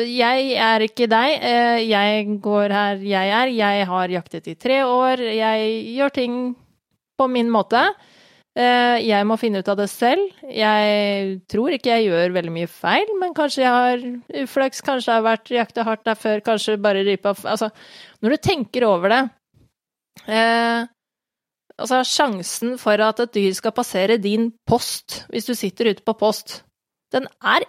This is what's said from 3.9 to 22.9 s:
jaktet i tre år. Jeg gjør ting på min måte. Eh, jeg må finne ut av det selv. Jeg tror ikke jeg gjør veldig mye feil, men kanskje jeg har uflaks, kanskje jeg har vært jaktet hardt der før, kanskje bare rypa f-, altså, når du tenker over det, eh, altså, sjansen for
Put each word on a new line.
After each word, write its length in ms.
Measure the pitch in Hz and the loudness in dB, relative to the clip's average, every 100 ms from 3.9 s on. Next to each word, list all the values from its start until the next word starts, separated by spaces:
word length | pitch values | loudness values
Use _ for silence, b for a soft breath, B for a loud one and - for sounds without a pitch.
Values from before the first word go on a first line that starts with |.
| 185 180 | -2 -2
jaktet 380 | 180 165 165 160 | -4 -6 -14 -12
i 80 | 165 | -8
tre 240 | 247 269 | -2 0
år. 400 | 262 247 254 254 | 2 2 2 0
Jeg 540 | 240 220 220 220 220 220 220 | -2 -2 0 0 -2 -4 -6
gjør 200 | 247 277 | -2 -2
ting 260 | 277 247 240 254 240 _ _ _ _ _ _ | 0 -4 -4 -6 -8 _ _ _ _ _ _
på 80 | 262 | -2
min 220 | 254 233 | 0 2
måte. 320 | 226 185 233 339 403 b b b b b - | 0 2 2 2 -2 b b b b b 0
Eh, 420 | 247 247 247 240 | 2 4 2 2
jeg 240 | 226 202 208 | 2 0 2
må 120 | 220 | 0
finne 240 | 233 196 | -2 -2
ut 80 | 185 | -2
av 80 | 202 | -2
det 80 | 202 | -2
selv. 360 | - 240 320 392 - | 0 0 2 -2 -6
Jeg 920 | 277 240 214 214 208 208 208 202 196 190 _ | -12 -2 2 2 2 2 0 -2 -4 -6 _
tror 220 | 202 262 | -2 -2
ikke 220 | 277 254 | -2 0
jeg 140 | 233 220 | 2 2
gjør 240 | 170 180 | 2 0
veldig 180 | 180 170 | 0 -4
mye 160 | 165 170 | -6 -6
feil, 440 | - - 226 415 403 | -6 0 0 0 -2
men 120 | 359 | -4
kanskje 280 | 311 294 277 | -2 -2 0
jeg 100 | 254 | 2
har 300 | 247 247 247 247 247 - - | 4 2 0 -4 -12 -10 -8
uflaks, 400 | 269 - 269 - | -4 -2 -2 -2
kanskje 300 | - 262 233 | -4 -2 0
jeg 80 | 226 | 2
har 60 | 220 | 2
vært 240 | 220 - | 0 -2
jaktet 320 | 247 226 - 226 | -2 -2 -2 -2
hardt 180 | 220 | -2
der 140 | - 220 | -2 -2
før, 220 | 226 214 | -2 -2
kanskje 340 | 208 220 - 214 | 0 -2 0 0
bare 240 | 208 196 196 | 2 2 0
rypa 260 | 190 202 | 0 -2
f-, 140 | 196 - | -4 -4
altså, 240 | 214 214 B B B B B | -4 -4 B B B B B
når 160 | 214 302 | -2 0
du 60 | |
tenker 420 | - 320 226 247 | 0 -2 -2 0
over 300 | 233 185 185 | 2 2 2
det, 80 | 233 254 - _ _ _ _ _ _ _ - - | 2 0 -6 _ _ _ _ _ _ _ -20 -4
eh, 540 | 220 226 233 233 233 233 _ _ _ _ _ _ _ _ - | 0 2 2 0 -2 -4 _ _ _ _ _ _ _ _ -12
altså, 240 | - 254 | 0 0
sjansen 680 | 254 - 285 196 175 - 233 254 | 0 0 0 0 -8 -6 -6 -4
for 220 | - | 0